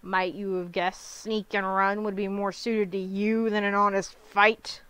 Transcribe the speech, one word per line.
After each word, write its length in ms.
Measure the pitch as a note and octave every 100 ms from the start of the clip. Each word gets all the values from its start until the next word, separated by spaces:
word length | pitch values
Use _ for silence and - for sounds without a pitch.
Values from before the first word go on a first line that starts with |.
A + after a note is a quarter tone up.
Might 300 | F#3 F#3 F#3
you 200 | E3 G3+
have 180 | F#3 F3+
guessed 480 | F3 F3+ - - -
sneak 320 | G#3+ A3 G3
and 100 | G3+
run 380 | F#3+ F#3+ G3 G#3
would 140 | G#3+ G3
be 100 | G3
more 240 | G3+ G3+
suited 400 | F#3 A#3 A3 G3+
to 80 | F#3+
you 500 | F#3 G3 G#3 A3 A3+
than 140 | G#3
an 120 | G3+
honest 380 | G3+ G3+ G3 F3+
fight? 720 | - - G3+ G#3 A3+ - -